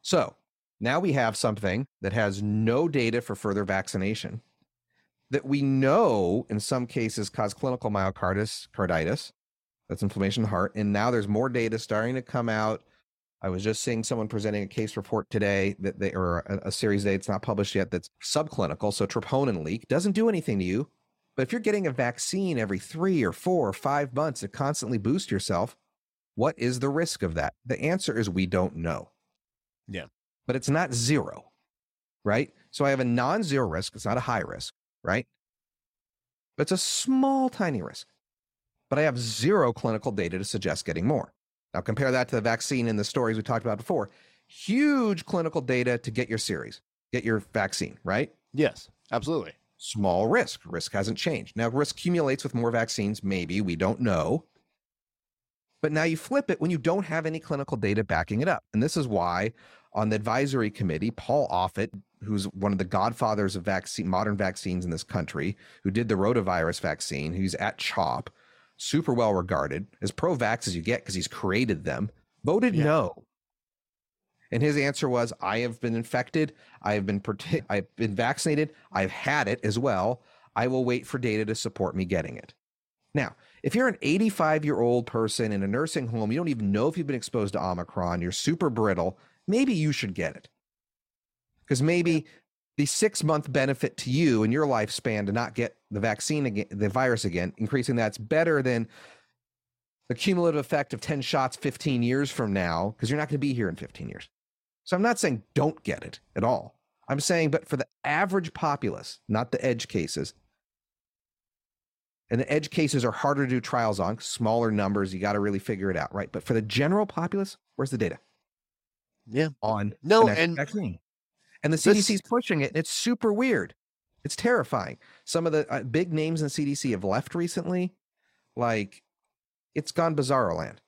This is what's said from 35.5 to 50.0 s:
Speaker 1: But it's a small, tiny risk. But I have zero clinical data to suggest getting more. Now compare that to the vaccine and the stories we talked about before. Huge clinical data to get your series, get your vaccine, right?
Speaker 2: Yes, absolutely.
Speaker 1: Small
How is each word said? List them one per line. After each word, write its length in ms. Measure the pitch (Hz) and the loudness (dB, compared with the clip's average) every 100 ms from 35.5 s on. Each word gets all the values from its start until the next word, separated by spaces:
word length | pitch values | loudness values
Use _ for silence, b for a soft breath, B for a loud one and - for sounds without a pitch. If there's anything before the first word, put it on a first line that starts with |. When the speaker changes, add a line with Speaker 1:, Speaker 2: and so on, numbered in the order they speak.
| _ _ _ _ _ _ _ _ _ _ - | _ _ _ _ _ _ _ _ _ _ -4
Speaker 1:
But 80 | |
it's 80 | 147 | 0
a 60 | 185 | 0
small, 720 | - - - 262 269 269 262 | 0 -2 2 4 4 4 0
tiny 320 | - 180 123 | 0 -2 -2
risk. 260 | 76 - - _ _ _ _ _ _ _ _ | -6 -12 -18 _ _ _ _ _ _ _ _
But 100 | 135 | 2
I 40 | |
have 140 | 156 123 | 2 2
zero 540 | 117 107 139 202 123 | -4 0 4 6 4
clinical 400 | 117 120 110 135 | 2 0 0 -2
data 260 | 101 85 92 | -2 -2 -2
to 60 | |
suggest 420 | 98 107 95 - - | -4 -2 -2 -2 -4
getting 220 | 80 104 | -2 0
more. 260 | 151 - _ _ _ _ | 0 -2 _ _ _ _
Now 60 | - | -6
compare 320 | 90 110 135 | -4 0 2
that 160 | 127 127 | 2 2
to 60 | 120 | 0
the 60 | |
vaccine 480 | 110 113 - 131 117 | 2 0 0 0 2
and 100 | 107 | 0
the 60 | 104 | 0
stories 320 | 147 113 110 | 0 0 0
we 60 | |
talked 220 | 107 117 113 | -2 -2 -2
about 120 | 107 | -4
before. 320 | - 165 101 b b b b | -2 -2 -2 b b b b
Huge 800 | - - 240 294 285 220 170 - | -14 -2 2 4 4 2 -2 -2
clinical 360 | 185 160 156 | -2 0 -2
data 360 | 127 127 123 120 | 0 2 2 0
to 140 | - | -2
get 160 | 113 123 | -4 -2
your 100 | 110 | -2
series, 440 | - 85 55 - _ _ _ | -2 -4 -6 -14 _ _ _
get 100 | 123 | -2
your 160 | 117 110 - | 0 0 0
vaccine, 440 | 110 95 - - - | -2 -2 -2 -6 -6
right? 300 | - 101 147 _ _ | -2 -2 -2 _ _
Speaker 2:
Yes, 360 | 131 151 - - _ _ | 0 0 0 -20 _ _
absolutely. 420 | 117 123 160 80 - _ _ | -4 -2 -4 -4 -16 _ _
Speaker 1:
Small 500 | - 110 | -8 0